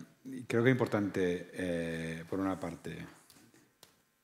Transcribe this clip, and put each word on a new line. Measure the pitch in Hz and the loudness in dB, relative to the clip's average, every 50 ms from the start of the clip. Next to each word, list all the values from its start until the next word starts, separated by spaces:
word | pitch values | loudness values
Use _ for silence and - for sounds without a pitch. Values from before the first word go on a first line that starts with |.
| - - - _ _ - 135 127 120 | -12 -12 -20 _ _ -12 -10 -10 -4
creo | - - 113 117 | 2 2 6 8
que | 131 | 6
es | 131 | 6
importante, | 117 117 - - 107 104 95 90 98 92 90 87 90 87 - - | 6 4 2 2 2 0 0 2 2 2 2 2 -2 -4 -8 -6
eh, | - 92 90 85 85 85 82 82 82 82 82 80 82 82 - | -4 -2 -2 0 0 -2 -2 -4 -4 -4 -4 -6 -8 -6 -4
por | 98 95 | -4 -2
una | 95 95 95 85 | 0 -2 -2 -2
parte, | 87 85 85 82 - 82 78 82 80 - - - - _ - - - - - - - _ _ _ - _ _ _ _ _ _ _ | -4 -8 -8 -8 -10 -10 -10 -10 -10 -12 -14 -20 -20 _ -20 -20 -20 -20 -20 -20 -20 _ _ _ -20 _ _ _ _ _ _ _